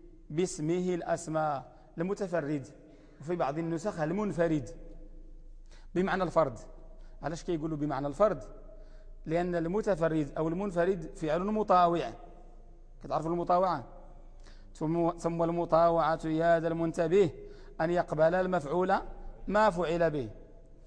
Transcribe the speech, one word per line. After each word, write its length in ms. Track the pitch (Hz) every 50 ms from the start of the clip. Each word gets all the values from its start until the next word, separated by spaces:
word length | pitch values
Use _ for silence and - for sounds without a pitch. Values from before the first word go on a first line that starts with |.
| - - - - - -
باسمه 640 | 151 160 185 175 - - 151 156 175 180 180 180 180
الأسماء، 760 | 170 175 - 170 165 - - 160 156 156 151 143 131 - - - - - - -
المتفرد، 720 | - 170 185 202 - 208 180 175 165 143 139 151 143 123 - - - - - - - - - - -
وفي 140 | 135 156 180
بعض 220 | 170 156 - 151
النسخ 420 | 160 170 165 165 160 - 208 - 165
المنفرد 680 | 151 156 175 202 214 202 160 160 165 170 156 151 123 - - - - - - - - - - - - - - - - - - - - - - - - - -
بمعنى 280 | 175 185 185 165 190 185
الفرد. 360 | 160 - 165 156 135 110 - - - - - - - - - - - - -
علاش 220 | - 143 170 - -
كيقولوا 340 | - 175 156 147 165 160
بمعنى 300 | 147 147 147 139 131 143
الفرد؟ 360 | 143 139 139 202 214 180 131 - - - - - - - - - - - - - - - - -
لأن 300 | - 160 170 175 180 175
المتفرد 760 | 170 160 165 185 214 214 214 190 156 165 160 156 156 147 139 -
أو 100 | - 156
المنفرد 640 | 170 170 180 202 208 170 175 170 180 202 175 156 156 -
فعل 260 | - 160 151 147 175
مطاوع، 720 | 185 208 214 214 208 208 190 180 175 170 170 165 135 113 107 - - - - - - - - - - - - - - - - - -
كتعرفوا 280 | - 131 151 151 160
المطاوعة؟ 520 | 170 175 165 170 175 175 190 185 170 139 113 - - - - - - - - - - - - - - - - - -
ثم، 380 | - 160 156 165 170 170 165 170
ثم 260 | 165 - 165 170 165 170
المطاوعة 760 | 165 170 170 170 - 160 160 170 170 170 165 156 151 165 165 -
يا 340 | 160 160 160 165 170 170 165
ذا 80 | 160
المنتبه 640 | 165 165 165 165 165 160 - 170 160 170 208 190 147 - - - - - - - - - -
أن 100 | 160 170
يقبل 440 | 175 175 165 - 160 151 156 165 175
المفعول 580 | 185 185 185 185 175 143 139 156 180 185 185 196 202 - - - - - - - - -
ما 220 | - 190 208 220 214
فعل 420 | 170 175 175 151 170 170 170 160
به. 180 | 151 147 117 104 - - - - - - - - - - -